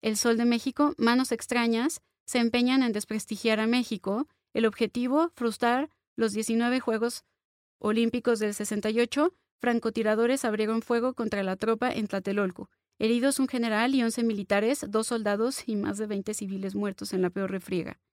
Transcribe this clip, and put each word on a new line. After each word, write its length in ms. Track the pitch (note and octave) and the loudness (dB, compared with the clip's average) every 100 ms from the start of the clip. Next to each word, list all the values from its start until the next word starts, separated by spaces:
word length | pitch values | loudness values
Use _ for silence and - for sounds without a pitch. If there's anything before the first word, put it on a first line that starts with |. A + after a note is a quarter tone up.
El 140 | A3 G#3+ | -2 0
Sol 200 | A#3+ A3+ | 2 4
de 80 | |
México, 500 | A#3 A#3+ C4+ - D4 - | 4 2 -2 0 0 4
manos 320 | A3+ B3 C4 | 2 2 2
extrañas 720 | A#3 - B3 A#3 A3+ C4 - _ _ - | -2 -2 0 2 2 0 -4 _ _ -4
se 140 | B3 | 0
empeñan 420 | A#3 B3 B3 C4 | 2 2 4 4
en 100 | B3 | 2
desprestigiar 680 | G#3 - A3 - G#3 A3+ G#3+ | -2 -4 -6 -6 -4 0 2
a 80 | A3 | 2
México. 580 | A#3+ A#3+ G#3 - G#3 D4+ _ _ | 0 0 -4 -2 -4 -4 _ _
El 140 | - A3+ | 0 0
objetivo, 640 | - A3 A#3+ B3 C#4+ E4+ - | 2 -2 0 0 2 2 0
frustrar 540 | A#3 G#3+ A#3+ B3 D4+ _ _ - | -4 0 2 2 -2 _ _ -2
los 160 | A3+ | -2
diecinueve 480 | G3+ A3 A3+ A#3+ B3+ | -2 0 2 2 0
Juegos 440 | B3 A3 A#3 - _ _ _ _ _ _ | 0 -2 -2 -4 _ _ _ _ _ _
Olímpicos 640 | G#3 A3 A#3 B3 A#3+ A3+ | 0 2 2 0 0 0
del 120 | G#3+ | 0
sesenta 380 | G#3 G#3 G#3 A3 | -4 -4 -2 0
y 80 | A3 | 0
ocho. 340 | A#3+ C#4 D#4+ _ _ _ | 0 2 0 _ _ _
Francotiradores 840 | B3 A#3 A3+ A3+ G#3+ G#3+ A#3 C4+ | 0 0 0 0 0 2 2 2
abrieron 380 | A#3+ G#3 G#3+ A3+ | 0 0 0 0
fuego 320 | - A#3 B3 | 0 0 0
contra 300 | B3+ A3 G3+ | -2 -4 -2
la 100 | F#3+ | -2
tropa 380 | F#3+ G#3+ A3 B3 | -2 0 0 0
en 160 | - G#3 | -2 -4
Tlatelolco. 600 | G3 G3 G3+ G3 F3+ G3 _ _ _ | -4 -2 0 -2 -4 -16 _ _ _
Heridos 400 | A3 A#3+ C4 C#4 | 0 2 2 2
un 80 | C4 | 0
general 480 | B3 A#3 G#3+ A#3+ | 0 0 2 2
y 80 | C4+ | 2
once 220 | A3+ A3+ | 2 0
militares, 600 | A#3 G#3 G3+ G3+ A3 C#4+ G3+ | 0 0 0 2 2 0 -2
dos 180 | G#3+ A3 | -2 0
soldados 600 | A#3 G#3 G3+ A#3 C4+ - | -2 -2 0 -2 -2 -4
y 80 | G#3 | -2
más 220 | G#3 G3+ | -2 -4
de 80 | G#3+ | -4
veinte 280 | G3+ F#3+ | -4 -4
civiles 400 | G#3+ G3 F#3+ F#3+ | -6 -6 -6 -4
muertos 380 | G3 G3+ F#3+ G3 | -4 -4 -4 -4
en 100 | F#3+ | 0
la 80 | F3+ | 0
peor 220 | F3+ F#3+ | 0 -4
refriega. 480 | F#3+ - F3+ - - _ | -4 -4 -4 -4 -10 _